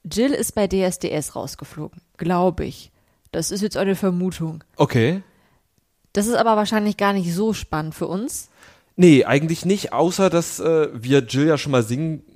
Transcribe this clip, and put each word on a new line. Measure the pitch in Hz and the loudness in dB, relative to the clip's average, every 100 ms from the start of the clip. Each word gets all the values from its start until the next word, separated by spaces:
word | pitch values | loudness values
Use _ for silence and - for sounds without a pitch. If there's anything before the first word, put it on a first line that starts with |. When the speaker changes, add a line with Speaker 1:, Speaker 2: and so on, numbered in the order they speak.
Speaker 1:
Jill | 165 190 269 | -8 -2 0
ist | 285 - 220 | 0 -4 -2
bei | 196 | -2
D | 190 | 0
S | 185 - | -2 -2
D | - | -4
S | 151 - - | -6 -6 -10
rausgeflogen, | - - - - 151 - _ - | -10 -12 -16 -14 -14 -16 _ -8
glaub | 170 180 185 175 | -2 0 0 -2
ich. | 143 - - _ _ _ _ | -8 -12 -20 _ _ _ _
Das | - 160 | -6 -6
ist | 196 | -4
jetzt | 208 - | -4 -2
eine | 196 | -2
Vermutung. | 190 196 180 185 165 160 160 - | 0 -2 -2 -4 -4 -8 -8 -16
Speaker 2:
Okay. | - 147 123 117 190 - _ _ _ _ _ _ _ _ | -2 2 4 2 0 -8 _ _ _ _ _ _ _ _
Speaker 1:
Das | 202 214 | -2 0
ist | |
aber | 240 226 214 | 2 2 2
wahrscheinlich | 208 214 208 - | 0 0 -2 0
gar | 202 | 0
nicht | 196 175 | 0 -2
so | 170 220 | -2 -2
spannend | 196 - 156 156 | -2 -6 -6 -6
für | - 165 | -8 -6
uns. | 180 262 - - _ - _ _ - | -6 -8 -10 -14 _ -20 _ _ 6
Speaker 2:
Nee, | 180 135 110 | 8 8 6
eigentlich | 139 160 165 | 2 0 -2
nicht, | 175 202 - | -2 -2 -2
außer | 120 170 180 190 | 0 0 2 2
dass, | 170 165 - | 2 -2 -4
äh, | 165 160 147 | 0 2 0
wir | 123 120 139 | -4 2 2
Jill | 117 131 156 | 2 0 2
ja | 147 | 2
schon | 143 | 0
mal | 127 | 0
singen | 110 127 160 156 - | 0 -2 -4 -6 -12